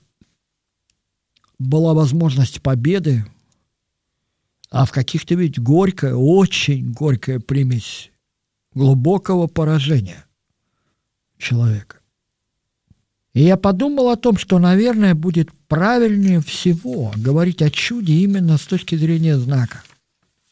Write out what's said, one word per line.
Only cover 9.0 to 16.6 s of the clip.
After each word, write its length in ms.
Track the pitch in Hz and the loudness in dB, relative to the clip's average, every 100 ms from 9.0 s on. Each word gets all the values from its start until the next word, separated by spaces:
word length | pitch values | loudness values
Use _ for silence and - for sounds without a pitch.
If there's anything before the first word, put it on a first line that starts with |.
| 139 196 196 185 165 | 2 0 -2 -2 -2
поражения 800 | - 156 156 139 143 92 - _ _ _ _ _ _ _ _ _ _ _ _ | -2 0 0 0 0 -2 -10 _ _ _ _ _ _ _ _ _ _ _ _
человека. 640 | - 120 117 107 - - _ _ _ _ _ _ _ _ _ _ _ _ _ | -4 -2 0 -2 -8 -20 _ _ _ _ _ _ _ _ _ _ _ _ _
И 80 | 120 | 2
я 140 | 160 185 | 4 4
подумал 540 | 196 185 285 285 247 | 0 0 -2 0 0
о 60 | 240 | 0
том, 200 | 247 202 | 0 0
что, 220 | - 180 | 0 2
наверное, 560 | 180 190 240 220 202 | 4 4 2 2 2
будет 360 | 160 175 170 151 _ - | 2 0 -2 -2 _ -4
правильнее 720 | 151 196 247 226 208 196 175 | -2 0 2 2 2 2 2
всего 680 | 151 - | -2 -2